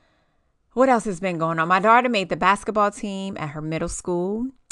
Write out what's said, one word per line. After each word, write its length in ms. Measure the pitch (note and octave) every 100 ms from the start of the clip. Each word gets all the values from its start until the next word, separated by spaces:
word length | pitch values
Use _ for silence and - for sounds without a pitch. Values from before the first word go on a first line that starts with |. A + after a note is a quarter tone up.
| _ _ _ _ _ _ _
what 140 | A3+ C4+
else 180 | A#3+ G#3+
has 140 | F3
been 200 | F#3+ E3+
going 180 | E3 E3
on? 100 | E3
My 120 | F#3
daughter 300 | G#3 A#3 B3
made 200 | A3 F3+
the 80 | E3+
basketball 540 | F3+ G3+ - G#3 G#3
team 460 | G3+ G#3 G3 G3 G3
at 100 | D#3
her 120 | D3+
middle 280 | D#3 D#3+ E3+
school. 600 | - - F3 F3+ G#3+ B3+ - -